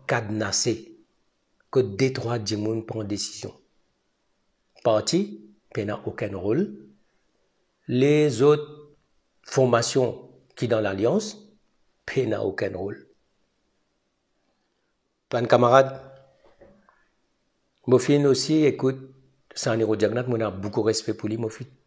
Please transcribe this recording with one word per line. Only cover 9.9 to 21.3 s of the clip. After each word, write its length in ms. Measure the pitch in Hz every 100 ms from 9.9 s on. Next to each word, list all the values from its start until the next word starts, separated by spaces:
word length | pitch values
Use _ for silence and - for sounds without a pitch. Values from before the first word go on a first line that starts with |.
| 135 123 - - - _ -
qui 120 | 120
dans 120 | 110
l'Alliance, 720 | 104 98 113 196 - - - _ _ _ _ _ - 135
il 140 | 113
n'a 140 | 104
aucun 280 | 101 95 101 -
rôle. 300 | 101 - - _ _ _ _ _ _ _ _ _ _ _ _ _ _ _ _ _ _ _ _ _ -
Pan 160 | 120 123
camarade, 540 | 120 120 131 135 - - - _ _ _ _ - _ _ _ _ _ _ _ _ _ _ _ -
Mofin 360 | 123 - 143 143
aussi, 380 | 131 - 156
écoute, 360 | 147 - 131 131 - - _ _ _ -
Saniro 400 | 127 113 107 104
Diagnak, 320 | 104 120 127
on 100 | 113
a 120 | 107
beaucoup 300 | 95 101 107
de 60 | 107
respect 280 | 107 - 107
pour 140 |
lui, 80 | -